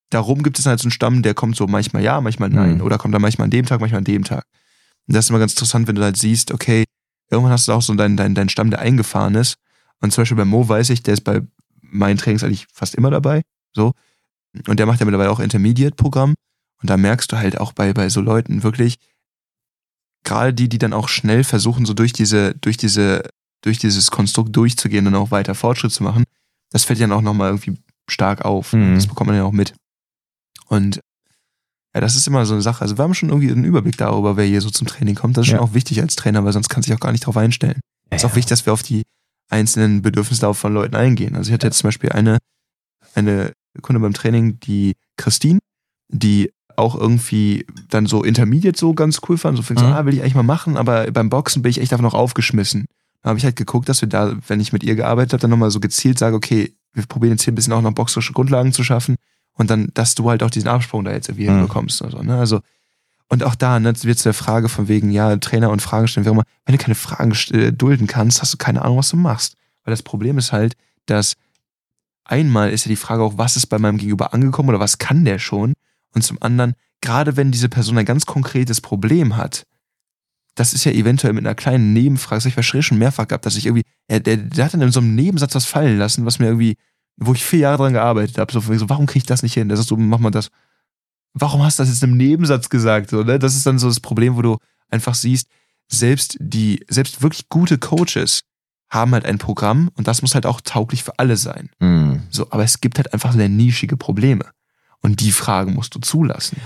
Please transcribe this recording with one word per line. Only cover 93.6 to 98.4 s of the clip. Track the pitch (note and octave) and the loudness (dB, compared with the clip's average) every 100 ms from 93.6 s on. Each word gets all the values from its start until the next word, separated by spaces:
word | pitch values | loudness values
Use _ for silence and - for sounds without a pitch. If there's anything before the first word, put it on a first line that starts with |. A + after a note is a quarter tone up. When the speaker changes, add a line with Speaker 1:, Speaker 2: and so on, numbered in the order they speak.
| C3+ | 2
Speaker 1:
dann | C3 | 2
so | B2 | 2
das | A2+ | -2
Problem, | - G#2+ A#2+ A#2+ | -4 0 2 2
wo | |
du | A#2 A2 - _ _ | 0 0 -6 _ _
einfach | A2 B2 A#2+ | -4 -2 -2
siehst, | A#2 B2+ - _ _ _ _ | 0 -2 -4 _ _ _ _
selbst | A#2 A#2+ C#3 - - | 0 2 0 -2 -8
die, | - A2+ G#2+ G2+ - | -6 -2 0 -2 -2
selbst | A#2+ C3+ - | -2 -2 0
wirklich | D3 - - | -2 -2 -2
gute | D#3+ F3 C#3 | 0 2 2
Coaches | - D#3 E3+ - - - | 0 0 0 -2 -2 -2